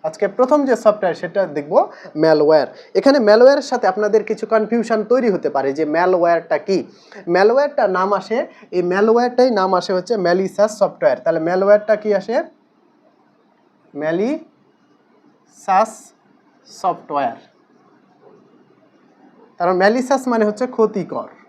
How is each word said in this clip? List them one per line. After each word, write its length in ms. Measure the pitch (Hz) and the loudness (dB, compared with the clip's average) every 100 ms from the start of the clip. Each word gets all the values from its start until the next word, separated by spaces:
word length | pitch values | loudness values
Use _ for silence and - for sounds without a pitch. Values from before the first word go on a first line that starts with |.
আজকে 240 | 160 - 202 | -10 -6 -6
প্রথম 380 | 196 254 294 269 | 0 2 2 2
যে 100 | 226 | 2
সফটওয়্যার 380 | 220 208 185 | 2 2 -2
সেটা 320 | 156 175 196 180 | -4 -6 -4 -4
দেখব 420 | 147 147 208 381 - - 156 | -4 0 0 0 -6 -14 0
ম্যালওয়্যার। 500 | 160 156 151 156 131 - - - | 2 4 4 4 2 -8 -6 0
এখানে 240 | 277 277 | 2 4
ম্যালওয়্যারের 420 | 208 214 254 285 | 4 6 6 6
সাথে 260 | 254 254 202 | -2 -2 -2
আপনাদের 360 | 196 208 214 | -2 0 0
কিছু 240 | 208 214 214 | 0 -6 -2
কনফিউশন 560 | 220 214 233 226 220 | -2 0 -2 -2 -4
তৈরি 260 | 214 247 240 | 0 0 2
হতে 200 | 185 151 | 0 -2
পারে 240 | 135 135 | -2 -4
যে 120 | 139 156 | -2 -2
ম্যালওয়্যারটা 720 | 156 180 185 170 165 165 151 | 0 2 2 2 0 -2 -6
কি। 260 | - 190 - - _ - 180 | -2 -4 -4 -16 _ -16 -2
ম্যালওয়্যারটা 580 | 175 202 254 294 285 214 | 0 2 2 0 0 -2
নাম 260 | 185 190 | 0 -2
আসে, 340 | 202 - 226 320 - - | -2 -4 -6 -6 -12 -8
এই 100 | 180 | -4
ম্যালওয়্যারটাই 680 | 175 185 214 233 240 240 254 | -2 0 2 2 0 2 2
নাম 220 | 214 190 | 2 0
আসে 200 | 190 175 | 0 0
হচ্ছে 240 | 185 180 226 | -4 -2 -2
ম্যালিসাস 640 | 175 180 190 - 214 214 | 0 0 -2 0 -2 0
সফটওয়্যার। 380 | 180 - 156 127 | -4 0 0 0
তাহলে 160 | - 165 | -2 -2
ম্যালওয়্যারটা 560 | 160 185 196 208 208 214 | -2 0 4 2 2 -2
কি 180 | 214 | 0
আসে? 300 | 202 196 247 339 _ _ _ _ _ _ _ _ _ _ _ _ _ _ 143 | -2 -2 -4 -4 _ _ _ _ _ _ _ _ _ _ _ _ _ _ -8
ম্যালিসাস 2250 | 151 165 220 320 - _ _ _ _ _ _ _ _ _ _ _ - 190 226 - - _ _ _ _ _ _ | -4 -2 -2 -4 -10 _ _ _ _ _ _ _ _ _ _ _ -2 0 0 -4 -20 _ _ _ _ _ _
সফটওয়্যার। 720 | - 190 170 - 143 131 113 _ _ _ _ _ _ _ _ - - _ _ _ _ _ _ _ _ _ _ _ _ | -8 -6 -6 -6 -4 -4 -6 _ _ _ _ _ _ _ _ -20 -20 _ _ _ _ _ _ _ _ _ _ _ _
কারণ 200 | 175 185 | -4 2
ম্যালিসাস 500 | 196 240 254 269 262 | 2 0 -2 -2 -2
মানে 180 | 226 208 | 0 0
হচ্ছে 220 | 208 254 | -2 -8
ক্ষতিকর 600 | 254 220 208 165 127 - - | -2 -2 -2 -8 -10 -12 -18